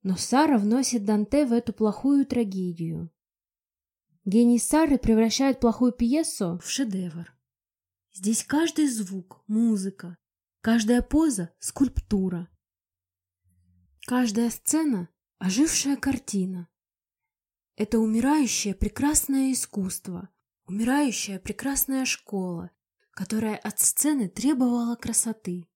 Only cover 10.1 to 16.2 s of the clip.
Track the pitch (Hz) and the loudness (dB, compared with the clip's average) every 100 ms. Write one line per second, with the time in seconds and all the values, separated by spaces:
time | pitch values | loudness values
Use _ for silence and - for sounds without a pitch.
10.1 | 170 _ _ _ _ - 226 214 247 240 | -18 _ _ _ _ 0 2 4 2 2
11.1 | 294 320 208 170 _ - - 254 - - | 2 2 0 -6 _ -12 0 0 0 -2
12.1 | 202 185 175 175 _ _ _ _ _ _ | -2 0 -4 -8 _ _ _ _ _ _
13.1 | _ _ _ _ _ _ _ _ _ - | _ _ _ _ _ _ _ _ _ -4
14.1 | 247 240 208 233 - - 311 311 208 175 | 0 0 0 -2 -2 -2 0 2 -2 -4
15.1 | _ _ _ 185 196 320 - 277 277 269 | _ _ _ -2 2 2 2 0 0 0
16.1 | 262 | -2